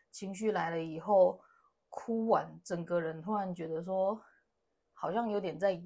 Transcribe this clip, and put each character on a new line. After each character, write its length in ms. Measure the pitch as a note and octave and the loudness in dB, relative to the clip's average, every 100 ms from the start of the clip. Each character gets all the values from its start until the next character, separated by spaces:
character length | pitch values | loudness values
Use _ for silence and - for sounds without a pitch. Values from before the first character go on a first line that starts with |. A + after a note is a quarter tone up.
| _ | _
情 240 | - F#3+ | -12 -10
绪 160 | F#3+ A3 | -2 0
来 200 | F#3+ E3 | 0 0
了 120 | E3 | -2
以 160 | E3 D#3+ | -4 -6
后， 420 | E3+ G3+ F#3 F#3 - _ _ _ _ | 4 8 8 4 -12 _ _ _ _
哭 360 | - - A3+ A3+ | -12 -4 -2 4
完 240 | F3 D#3+ D#3+ | 2 2 -10
整 200 | - F3 | -8 -6
个 160 | E3 F3 | -2 -2
人 220 | D#3+ D#3+ | -2 -6
突 140 | E3+ G#3+ | -4 -4
然 180 | F#3+ | -4
觉 140 | E3+ D#3+ | -6 -6
得 120 | D#3+ | -6
说， 400 | F3 F#3+ F#3+ A3 - _ _ _ _ _ _ | -4 0 0 -2 -8 _ _ _ _ _ _
好 180 | - D#3 | -8 -4
像 160 | G3+ A#3 | -2 -2
有 100 | G#3 | -2
点 180 | F#3+ D#3+ | -4 -2
在 160 | G3 F3 | 0 0